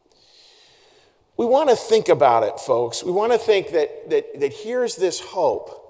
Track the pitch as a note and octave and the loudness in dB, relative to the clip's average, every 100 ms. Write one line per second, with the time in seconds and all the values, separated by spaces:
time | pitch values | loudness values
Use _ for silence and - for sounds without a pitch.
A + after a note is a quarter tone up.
0 | _ _ _ _ _ _ _ _ _ _ | _ _ _ _ _ _ _ _ _ _
1 | _ _ _ - A#3 C4 D4+ A#3 - A3 | _ _ _ -4 2 2 4 2 2 2
2 | F3 D3+ C3+ A#2 G#2 - - A#2+ A#2+ - | 4 4 6 4 2 -2 -2 0 -2 -4
3 | - F3+ A3+ A#3 A3+ G3+ D3 D#3 D3 - | -4 0 2 2 2 0 0 -2 -2 -6
4 | - D3 - C#3 C#3 - A3 B3 A#3+ - | -4 -2 -2 -4 -6 -6 -6 -4 -4 -2
5 | F3+ - - F#3+ D3 G2 - - | -2 -4 -8 -2 0 0 -6 -18